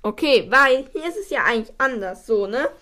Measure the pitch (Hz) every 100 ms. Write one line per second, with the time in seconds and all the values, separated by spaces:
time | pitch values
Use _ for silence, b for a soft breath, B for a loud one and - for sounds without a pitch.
0 | 208 - 302 233 175 262 269 262 269 311
1 | 330 403 - 269 180 226 - - 269 233
2 | 185 190 - 214 196 247 554 -